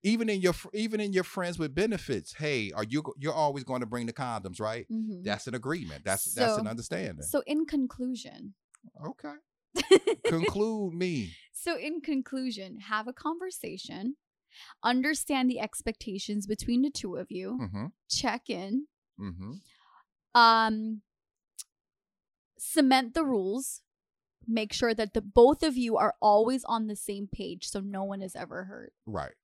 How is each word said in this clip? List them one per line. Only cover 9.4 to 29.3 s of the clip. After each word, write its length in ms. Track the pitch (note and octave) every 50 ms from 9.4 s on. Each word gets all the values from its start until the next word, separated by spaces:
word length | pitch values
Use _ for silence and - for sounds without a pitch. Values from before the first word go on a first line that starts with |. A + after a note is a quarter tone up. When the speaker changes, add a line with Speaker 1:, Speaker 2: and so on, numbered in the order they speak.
| _ _ _ _ _ _ _
Speaker 2:
<laughs> 500 | E4+ - - F#4+ - - - G4 - -
Speaker 1:
Conclude 680 | A#3 F3+ E3 F3 G#3 - G3 G#3 A3+ A3 G#3+ G3+ F#3 E3
me. 360 | E3+ F3+ F#3 E3 C3+ G#2 E2+ D#2+ - - _ -
Speaker 2:
So 240 | - - F4 E4+
in 240 | G#3 G3 D4+ E4 E4
conclusion, 800 | C#4 - D4 C4+ B3+ - C4+ C4 C4 B3+ A3 G3+ F#3+ F#3 - A3
have 280 | G3 G3+ A3 G#3+ A3
a 60 | A#3+ B3+
conversation, 1000 | - - D#4 E4 E4+ F#4 F#4 - - - - - G3 - - - F#3 G3 B3 D4 _ _ _ _ _ _ _ _ - - - - _ -
understand 680 | A3+ B3 B3+ C4 D4 D#4 - - - D4 C4+ B3+ B3+
the 100 | B3 -
expectations 880 | G#3+ G#3+ - - - A3+ A3+ _ - A3+ F#3 G3+ - - G#3 G#3 G3
between 340 | G3+ G#3+ - - - A#3+ B3
the 80 | C4+ D4
two 260 | C#4+ - - G3 F3
of 120 | - F#3 -
you, 300 | G#3+ F3+ F#3 G3 A#3+ B3+
Speaker 1:
Mm-hmm. 240 | A#2+ F#2 G2 G2+ A#2 E3+ - _ _ _
Speaker 2:
check 400 | - - - B3 G#3 B3 _ -
in, 380 | G#3+ F3+ F#3+ G3 G#3 C4 D4+ _ _ _ _ _ _ -
Speaker 1:
Mm-hmm. 320 | G#2 G2 F2 F2+ F#2 G#2+ C#3 G3 _ - _ _ _ _ - - _ _ _ _ _ _ _
Speaker 2:
um, 680 | B3 A#3 A3+ A3+ A3+ A3+ A3 A3 G#3+ A3 A3 A3 G#3 _ _ _ _ _ _ _ _ _ _ _ - - _ _ _ _ _ _ _ _ _ _ _ _ _ _ _ _ _ _
cement 560 | - - - - D#4+ C#4+ C4 C4+ C4 B3+ A3+ -
the 100 | E4 D#4+
rules, 580 | C4+ B3+ G3+ F#3 F#3+ G#3 C4 C4 - - - _ _ _ _ _ _ _ _ _ _ _ _ -
make 260 | - A3+ A3+ G#3+ G#3 -
sure 200 | - B3+ A#3 A3
that 200 | A3 A3 G#3 -
the 80 | A3+
both 420 | G3+ G3+ - B3 A#3 C4 D4+ - -
of 140 | D#4 C4
you 200 | B3+ B3 A#3 A3
are 180 | - - G3+ - _
always 420 | - G#3+ G#3 G#3 A3 A#3 C4 B3+ -
on 220 | - A3+ A3+ A3
the 80 | G#3+ G#3
same 320 | - - - G3+ G3+ G3+ F#3+
page 360 | - - G3 F3 E3+ F3+ -
so 120 | - - G3
no 240 | G3 G3+ G3+ F#3+ G3
one 180 | G3 G3 G3
is 140 | F#3+ F#3+ -
ever 300 | - - - - F3 F#3+
hurt. 280 | F#3+ G3+ - - - _ _ _
Speaker 1:
Right. 280 | A2 G#2 F2+ C#2 C2